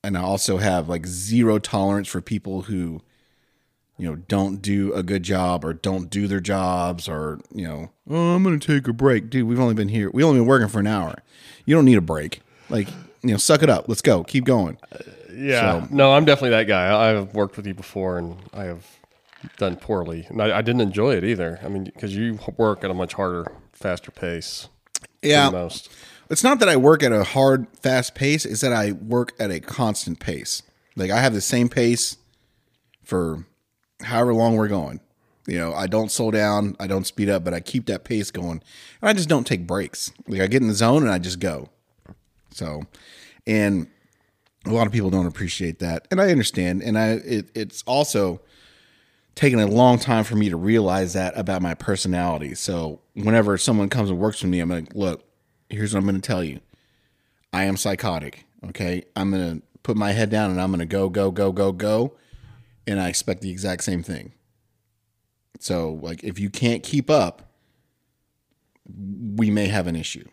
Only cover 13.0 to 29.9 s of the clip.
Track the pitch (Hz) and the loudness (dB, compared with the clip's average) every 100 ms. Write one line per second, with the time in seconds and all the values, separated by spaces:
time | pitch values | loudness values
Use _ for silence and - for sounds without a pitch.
13 | - _ 123 104 - 151 147 117 - 113 | -20 _ 0 2 4 6 6 4 0 0
14 | - 98 85 135 123 123 87 - - - | 4 4 2 0 2 2 2 -4 -18 -18
15 | - - - 92 139 123 113 85 87 139 | -18 -20 -20 -8 0 2 2 0 -2 6
16 | 135 139 151 139 131 113 107 95 90 107 | 8 8 8 6 6 4 4 2 4 4
17 | 113 107 98 104 98 - 101 95 95 101 | 6 4 0 -2 -2 -2 -10 -10 -10 -4
18 | 92 90 85 87 95 95 95 85 - _ | -2 -2 -6 -10 -16 -12 -10 -12 -16 _
19 | _ _ _ _ - - 98 87 - 104 | _ _ _ _ -20 -4 -4 -4 -4 -4
20 | 82 82 85 110 107 101 113 123 107 98 | -2 -8 -8 -2 0 2 2 2 2 2
21 | 120 110 95 107 85 85 - 98 95 - | 2 2 0 -2 -4 -6 -8 -8 -8 -10
22 | 107 98 117 107 - 92 113 101 95 92 | -8 -4 -4 -4 -10 0 0 0 -4 -4
23 | 87 - 95 87 82 - _ _ 101 90 | -6 -4 -4 -4 -8 -12 _ _ -6 -6
24 | - - 90 85 - - - _ _ - | -8 -10 -8 -8 -10 -14 -16 _ _ -8
25 | - _ 151 147 139 92 87 - - - | -8 _ 4 6 6 2 -6 -8 -16 -20
26 | - - _ 160 254 269 208 143 135 160 | -20 -20 _ 2 4 6 6 6 8 6
27 | 139 110 98 135 135 135 120 _ 135 131 | 6 4 2 4 4 4 0 _ 0 0
28 | 120 - 135 151 - 110 135 117 104 92 | 0 -2 0 0 -2 -2 0 0 0 -4
29 | 110 120 120 - 104 87 - - 117 | -2 0 0 -4 -4 -4 -8 -2 -2